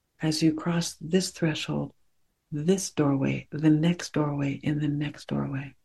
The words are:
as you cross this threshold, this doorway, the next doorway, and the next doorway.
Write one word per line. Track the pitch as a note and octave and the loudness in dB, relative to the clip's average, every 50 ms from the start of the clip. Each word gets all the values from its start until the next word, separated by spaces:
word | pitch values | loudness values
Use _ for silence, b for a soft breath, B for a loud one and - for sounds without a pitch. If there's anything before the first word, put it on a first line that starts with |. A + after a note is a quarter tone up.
| _ _ _ - - | _ _ _ -4 -2
as | D#3+ D#3 - E3 | -2 0 2 2
you | D#3+ D#3 | 2 2
cross | D#3 - F3 E3+ E3+ E3+ - - - | 2 0 -2 0 0 -2 -2 -6 -10
this | - D#3 E3+ F#3+ F#3 - | -4 0 0 0 0 -2
threshold, | - - F3 D#3+ D3+ - - - D3 D3 C#3+ C#3+ - _ _ _ _ _ _ _ _ _ _ _ D#3 | -2 -2 0 0 0 -2 -4 -4 -4 -4 -4 -6 -8 _ _ _ _ _ _ _ _ _ _ _ -8
this | D3 D3+ E3+ G3 F#3+ - - - | -2 0 0 0 0 -2 -2 0
doorway, | - D3+ C#3+ C#3 C3+ C3+ C#3 C3+ C3 - _ | 2 2 2 2 2 2 0 -2 -2 -6 _
the | - D3 D#3 D#3 | -4 2 4 6
next | D#3 D3+ D#3 E3+ F3 F3 - - - | 6 6 4 2 2 0 -4 -4 -2
doorway, | D#3 D3+ D3 C#3+ C#3+ C#3 C#3 C3+ C#3 - | 0 0 0 0 -2 -2 -2 -4 -4 -2
and | D#3 D3+ D3 | -2 -2 0
the | D3+ | 0
next | D3 D3 D3 D3+ D3 D3 - - | 0 -2 -2 -2 -4 -6 -10 -8
doorway. | - C#3+ C#3+ C#3 C#3 C#3 C3+ C#3 C#3 - _ _ | -6 -4 -4 -4 -4 -4 -6 -8 -10 -14 _ _